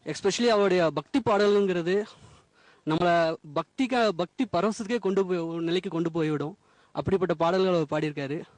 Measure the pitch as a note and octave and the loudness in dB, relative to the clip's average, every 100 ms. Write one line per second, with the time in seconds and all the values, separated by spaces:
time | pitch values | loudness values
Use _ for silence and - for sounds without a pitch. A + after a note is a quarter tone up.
0 | - D3+ G3 F#3 A#3+ G#3+ G3+ F3+ E3 D3 | -10 -4 -2 0 2 4 4 4 2 0
1 | - C#4 A3+ G3+ G#3 G3+ G3 F3 E3 G3 | -2 -2 2 2 4 4 2 0 0 -2
2 | G#3+ - - - _ _ _ _ - D#3+ | -2 -10 -20 -20 _ _ _ _ -4 0
3 | F3 E3+ E3 D#3+ D#3 D3 - - B3+ B3 | 2 2 2 -2 -6 -6 -6 -4 -2 2
4 | A3 E3+ F3 - B3 F3 G3+ G#3 G3+ A#3+ | 0 0 -4 -4 -2 0 0 -2 -4 -2
5 | F#3+ F#3+ F#3+ F3+ E3 E3 E3 F3 F#3+ E3 | 0 0 0 -2 -4 -4 -2 -2 -2 -2
6 | E3+ E3 D#3 D3 D3 - _ _ _ - | -2 0 -2 -2 -4 -8 _ _ _ -6
7 | C#3+ F#3 F3 D#3+ E3+ F#3 F#3+ F3 D3+ D3+ | -2 0 0 0 2 2 2 2 0 -2
8 | D#3 C#3+ C#3 D#3 - | -4 -4 -6 -6 -10